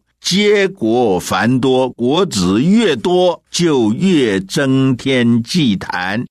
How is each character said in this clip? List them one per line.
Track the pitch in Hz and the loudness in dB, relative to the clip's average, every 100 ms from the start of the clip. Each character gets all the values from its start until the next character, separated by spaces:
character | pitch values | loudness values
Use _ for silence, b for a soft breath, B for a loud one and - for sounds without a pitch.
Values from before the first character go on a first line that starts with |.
| _ _ | _ _
结 | - 185 208 208 196 | -4 0 2 2 0
果 | 190 110 120 117 90 | -2 -2 0 0 -2
繁 | - 92 113 131 | -2 -2 0 0
多， | 131 127 131 | 2 0 0
果 | - 120 160 190 | -2 -2 0 -2
子 | 110 90 101 | -2 0 0
越 | 160 220 214 127 | 2 2 2 0
多， | 180 180 180 165 _ | 0 2 2 0 _
就 | - 170 135 107 | -2 0 2 0
越 | 107 185 165 120 98 | 0 2 2 2 -2
增 | 95 160 135 135 135 120 | -4 -4 0 2 0 -2
添 | 139 131 120 117 | -2 0 2 0
祭 | 117 180 135 95 | 0 0 0 -2
坛 | - 90 92 107 - | -4 -6 -6 -6 -8